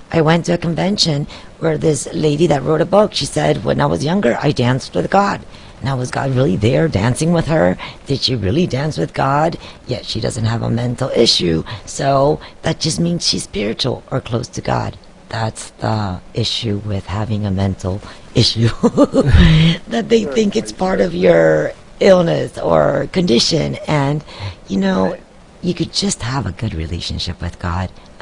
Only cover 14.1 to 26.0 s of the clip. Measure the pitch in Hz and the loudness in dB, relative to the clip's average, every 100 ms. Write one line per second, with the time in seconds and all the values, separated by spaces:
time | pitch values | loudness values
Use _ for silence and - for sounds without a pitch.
14.1 | 135 - 120 123 - - 123 110 - - | -6 -4 -4 -4 -6 -4 -2 -4 -8 -16
15.1 | - - 110 110 - - - 110 110 104 | -20 -12 -6 -6 -6 -14 -6 -4 -2 -2
16.1 | 92 - - 110 - 117 101 107 98 - | -6 -8 -4 -4 -4 -4 -4 -4 -6 -4
17.1 | 101 107 107 104 95 98 92 95 101 - | -6 -4 -2 -2 0 0 -2 -4 -6 -10
18.1 | - - - 117 110 117 - 240 - 294 | -18 -2 2 2 2 0 2 0 4 4
19.1 | - 147 - 170 160 165 175 - 233 214 | 4 6 8 8 6 4 2 -2 -4 2
20.1 | 226 202 247 208 220 208 - 185 190 190 | 2 2 0 0 0 -4 -4 -2 0 0
21.1 | 170 180 165 160 156 151 - - - 202 | 2 4 6 4 4 0 -6 -16 2 6
22.1 | 185 170 147 127 - - - - 143 139 | 6 4 0 -2 -4 2 4 4 2 -2
23.1 | 185 180 233 - 156 143 131 - 151 139 | 0 2 2 2 0 -2 -4 -2 0 0
24.1 | 151 - - 98 - - 190 196 92 95 | -2 -6 -12 -12 -12 -6 -2 0 2 0
25.1 | - - - - - 175 165 160 - | -4 -12 -20 -20 -8 -4 -4 -4 -4